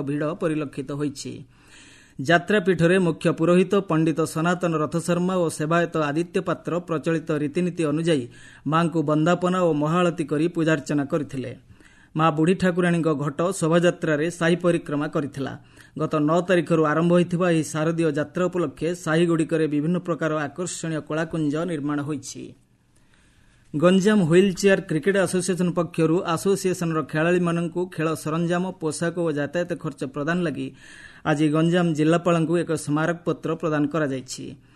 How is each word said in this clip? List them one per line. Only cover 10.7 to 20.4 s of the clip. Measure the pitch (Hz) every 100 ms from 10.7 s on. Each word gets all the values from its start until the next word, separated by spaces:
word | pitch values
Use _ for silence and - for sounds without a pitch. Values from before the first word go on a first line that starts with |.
| 156 - 147 135
କରିଥିଲେ। | 170 143 135 120 120 - - - - - 147
ମା | 160
ବୁଢ଼ୀ | 151 160 190
ଠାକୁରାଣୀଙ୍କ | 185 175 180 170 160 143
ଘଟ | 143 139 175
ଶୋଭାଯାତ୍ରାରେ | 190 160 170 175 170 160 147 165
ସାହି | 170 165 175
ପରିକ୍ରମା | 175 170 165 143 151
କରିଥିଲା। | 160 143 - 131 117 - - - -
ଗତ | 156 156
ନଅ | 147 170
ତାରିଖରୁ | 180 180 151 165 151
ଆରମ୍ଭ | 151 170
ହୋଇଥିବା | 175 175 175 180
ଏହି | 165
ଶାରଦୀୟ | 147 156 156 165 165
ଯାତ୍ରା | 143 147 175 180
ଉପଲକ୍ଷେ | 180 160 - 165 180
ସାହିଗୁଡ଼ିକରେ | - 160 175 165 160 160 156
ବିଭିନ୍ନ | 147 151 180
ପ୍ରକାର | 175 156 160 156